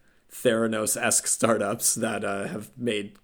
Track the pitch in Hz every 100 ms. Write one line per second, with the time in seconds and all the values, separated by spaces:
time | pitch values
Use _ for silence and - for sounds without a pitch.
0 | _ _ _ - 123 113 113 110 107 117
1 | 117 - - - 117 107 101 110 - -
2 | 113 101 101 98 98 104 104 - 120 107
3 | 101 -